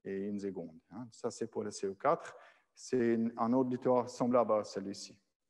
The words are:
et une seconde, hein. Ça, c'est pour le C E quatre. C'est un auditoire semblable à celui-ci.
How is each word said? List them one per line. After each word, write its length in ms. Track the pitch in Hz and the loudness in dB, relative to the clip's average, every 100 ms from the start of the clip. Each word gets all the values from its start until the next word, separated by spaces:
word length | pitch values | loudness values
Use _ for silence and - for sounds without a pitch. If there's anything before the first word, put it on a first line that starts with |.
et 220 | 95 98 101 | -8 -6 -4
une 120 | 101 | -4
seconde, 380 | 98 87 82 80 _ | -6 -6 -10 -16 _
hein. 160 | 98 123 | -14 -14
Ça, 200 | - 117 | -8 -8
c'est 160 | - 113 | -6 -6
pour 160 | 113 | -4
le 80 | 104 | -6
C 160 | - 98 | -4 -6
E 80 | |
quatre. 400 | 95 143 165 - - - _ _ | -2 0 0 -4 -16 -20 _ _
C'est 440 | - - 127 117 113 113 117 | -20 -2 2 4 4 2 0
un 160 | 117 | 2
auditoire 540 | 127 127 123 131 123 120 | 4 2 2 4 4 2
semblable 460 | - 123 123 110 | 0 4 4 4
à 100 | 107 | 2
celui-ci. 540 | 98 101 98 92 - - _ _ | 0 -6 -6 -8 -12 -18 _ _